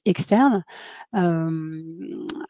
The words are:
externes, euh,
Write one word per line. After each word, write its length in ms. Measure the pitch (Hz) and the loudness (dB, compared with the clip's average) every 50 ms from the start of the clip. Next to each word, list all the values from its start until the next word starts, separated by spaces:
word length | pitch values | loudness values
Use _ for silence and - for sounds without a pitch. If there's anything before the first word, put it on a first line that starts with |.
| - | 0
externes, 580 | 220 180 - - - 202 214 269 277 233 196 170 - - - - - - - - _ - | 0 0 0 2 2 4 6 6 6 4 2 -2 -4 -14 -20 -18 -18 -18 -20 -20 _ -2
euh, 1120 | 208 180 175 170 165 160 160 160 160 156 156 160 160 160 165 165 170 190 - - - - 302 - - - - | 2 2 4 4 2 0 0 -2 -2 -4 -6 -8 -10 -10 -12 -12 -12 -12 -12 -10 -10 -8 -8 -8 -10 -8 -8